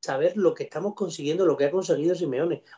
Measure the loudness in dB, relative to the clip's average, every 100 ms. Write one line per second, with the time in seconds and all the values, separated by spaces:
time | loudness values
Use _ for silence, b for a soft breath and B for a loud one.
0 | -4 0 2 4 2 2 -6 -4 -6 -4
1 | -6 -4 -4 2 2 4 2 0 0 0
2 | 0 0 -2 -2 -2 -4 b